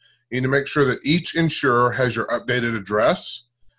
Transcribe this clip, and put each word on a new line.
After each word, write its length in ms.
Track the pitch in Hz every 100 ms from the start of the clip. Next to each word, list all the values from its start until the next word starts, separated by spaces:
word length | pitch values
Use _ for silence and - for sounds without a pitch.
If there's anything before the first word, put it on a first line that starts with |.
| _ _ -
You 80 | 127
need 40 |
to 80 | 131
make 160 | 139 139
sure 180 | 151 131
that 140 | 120
each 320 | 135 170 - 170
insurer 560 | 165 - 135 120 123
has 240 | 110 123 113
your 100 | -
updated 480 | 120 113 123 117 113
address, 680 | 95 104 120 185 - - - _ -